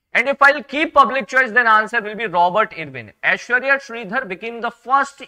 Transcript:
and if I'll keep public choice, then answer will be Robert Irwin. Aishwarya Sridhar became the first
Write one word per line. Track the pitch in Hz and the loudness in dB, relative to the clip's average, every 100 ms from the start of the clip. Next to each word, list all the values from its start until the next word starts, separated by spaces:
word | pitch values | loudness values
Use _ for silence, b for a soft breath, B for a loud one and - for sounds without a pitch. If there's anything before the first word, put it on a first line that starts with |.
| _ | _
and | 196 247 | -2 0
if | 277 | 2
I'll | 277 294 | 2 2
keep | - 277 330 | -4 -4 2
public | 285 254 262 208 | 4 4 0 -2
choice, | 262 254 | 0 2
then | 220 233 | 2 4
answer | 214 214 233 | 2 2 -4
will | 208 214 | -6 -8
be | 220 | -4
Robert | 175 175 185 214 - | 2 2 2 0 -4
Irwin. | 160 131 107 _ | -12 -12 -16 _
Aishwarya | 151 190 - 247 262 269 | -2 -2 -2 -2 0 -2
Sridhar | 269 233 208 233 208 | -4 -12 -8 -6 -6
became | 180 226 233 | -10 -10 -8
the | 226 | -8
first | - 233 269 262 - | -6 0 2 0 -6